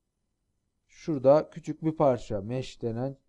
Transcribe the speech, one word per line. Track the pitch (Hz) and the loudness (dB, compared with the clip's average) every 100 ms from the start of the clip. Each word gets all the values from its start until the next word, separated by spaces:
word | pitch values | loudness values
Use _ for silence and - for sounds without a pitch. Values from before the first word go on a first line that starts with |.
| _ _ _ _ _ _ _ _ _ | _ _ _ _ _ _ _ _ _
şurada | - - 147 131 151 - | -12 -6 2 6 6 4
küçük | 165 151 147 | -8 -12 -6
bir | 160 156 | -4 2
parça | 147 120 - 104 | 2 2 -4 -6
mesh | 101 127 127 - | -6 -6 -8 -8
denen | 117 113 131 139 | -6 -4 -6 -10